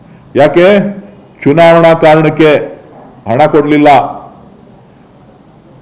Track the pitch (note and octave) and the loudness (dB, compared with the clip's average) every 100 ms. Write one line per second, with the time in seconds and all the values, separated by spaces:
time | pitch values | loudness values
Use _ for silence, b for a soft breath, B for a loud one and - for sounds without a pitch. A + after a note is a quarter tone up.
0 | b b b A#2 D3 E3 F3+ G3+ G3+ - | b b b -2 0 2 2 0 -2 -10
1 | - - - - C3+ D#3 E3 E3+ E3 D#3+ | -18 -20 -20 -8 -4 0 2 4 2 2
2 | D#3+ D#3 D#3 D3+ D#3 C3+ - - - - | 2 2 0 0 0 0 -4 -16 -20 -20
3 | - - G2+ A#2+ D3+ D#3 D3 D3 D3 C#3 | -20 -18 -8 -2 0 0 0 0 2 2
4 | - - - - - - - - _ _ | -2 -10 -20 -20 -20 -20 -20 -20 _ _
5 | _ _ _ _ _ _ _ - | _ _ _ _ _ _ _ -20